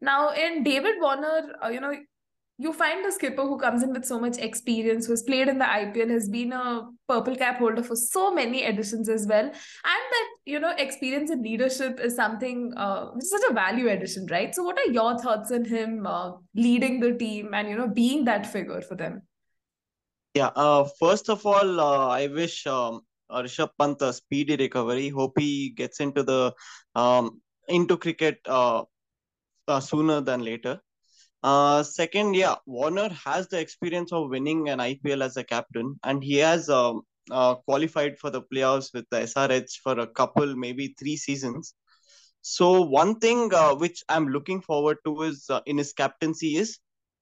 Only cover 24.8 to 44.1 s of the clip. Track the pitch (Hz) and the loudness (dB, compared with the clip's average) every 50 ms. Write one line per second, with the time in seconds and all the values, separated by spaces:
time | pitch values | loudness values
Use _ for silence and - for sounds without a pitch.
24.8 | 113 117 123 131 139 143 139 135 135 135 - 151 147 147 143 139 139 131 113 120 | 0 0 -2 -2 -2 -4 -2 -2 -2 0 0 0 0 0 0 -2 -4 -6 -6 -6
25.8 | 123 123 - - 147 139 139 143 131 135 131 131 127 127 127 - - - - - | -8 -8 -6 -6 -4 -2 0 0 0 2 2 2 2 0 -2 -6 -20 -20 -20 -20
26.8 | _ _ - 117 120 123 123 123 120 113 - - _ _ _ _ - - 175 175 | _ _ 0 2 4 4 4 4 2 0 -6 -12 _ _ _ _ -6 0 2 2
27.8 | 175 170 180 - - 170 160 - 160 151 - _ - - 131 127 123 120 113 - | 4 4 2 0 0 -4 -2 0 0 0 0 _ -4 -2 2 2 4 4 2 0
28.8 | - _ _ _ _ _ _ _ _ _ _ _ _ _ _ _ - - 143 135 | -4 _ _ _ _ _ _ _ _ _ _ _ _ _ _ _ -2 0 0 0
29.8 | 139 - 160 151 156 160 151 147 135 131 127 123 117 113 113 117 - 123 143 196 | 0 -2 0 2 2 4 2 2 0 -2 -2 -2 -4 -6 -8 -6 -6 -8 -8 -8
30.8 | _ _ _ _ _ _ _ _ _ _ _ - - 135 139 143 143 143 143 147 | _ _ _ _ _ _ _ _ _ _ _ -2 2 4 6 6 6 6 6 4
31.8 | 147 - - - 165 160 - 202 214 208 190 185 185 156 113 - - 135 123 120 | 2 0 -2 -2 -2 0 0 0 0 2 2 4 4 2 2 -2 -6 -12 -4 -2
32.8 | 143 156 180 196 208 214 170 139 - 139 151 180 180 - 190 170 156 - - - | -2 0 0 0 -2 -2 -4 -8 -6 -4 -4 -4 -4 -4 -4 -4 -4 -6 -8 -6
33.8 | 180 170 170 175 175 175 180 165 151 131 131 131 139 151 160 160 151 143 135 127 | -6 -4 -2 -4 -4 -2 -2 -2 -2 -2 -4 -2 -2 -2 0 0 0 -2 -2 -2
34.8 | 123 123 - 139 139 143 139 135 135 127 - 131 123 - 120 120 - _ - 117 | -2 -4 -4 -4 -2 -2 -2 0 -2 -4 -4 -8 -6 -4 -4 -4 -4 _ -6 -6
35.8 | 117 135 143 - - 127 139 139 135 139 143 139 156 160 170 170 147 147 139 127 | -6 -6 -8 -6 -4 -4 -4 -2 -2 0 2 4 4 4 4 2 2 2 4 4
36.8 | 120 120 113 110 - _ _ _ _ - 123 127 127 127 123 123 - - 135 143 | 4 2 0 -4 -10 _ _ _ _ -4 0 4 4 4 2 2 0 0 0 0
37.8 | 160 156 - 160 147 143 143 - - 143 131 127 - - 131 131 131 131 135 135 | 0 0 0 -2 -2 -2 -4 -6 -10 -6 -6 -8 -8 -6 -2 0 2 2 2 0
38.8 | 131 - - 120 113 - 120 113 117 117 - 139 135 131 127 127 127 - - - | -2 -6 -10 -10 -8 -4 -4 -4 -2 -2 0 0 2 2 2 0 0 -4 -14 -6
39.8 | - 131 127 120 117 117 - - 127 123 - - 147 143 135 127 127 123 127 131 | -2 -2 0 0 -2 -4 0 0 0 2 2 0 0 0 -2 -4 -6 -6 -6 -6
40.8 | 139 135 - - 127 147 151 147 - 139 139 135 131 120 120 156 170 - _ _ | -8 -8 -10 -8 -6 -6 -6 -6 -4 -6 -4 -4 -4 -6 -6 -8 -12 -14 _ _
41.8 | _ _ _ _ _ _ _ _ _ _ _ _ - - - - 180 180 185 185 | _ _ _ _ _ _ _ _ _ _ _ _ -12 -8 0 4 6 6 6 6
42.8 | 175 143 131 147 170 202 220 220 226 226 240 240 233 214 190 165 156 147 139 139 | 4 4 4 4 4 4 2 2 2 2 4 4 2 2 4 6 6 6 4 2
43.8 | 170 170 - - - - | 0 -4 -4 -8 -4 -2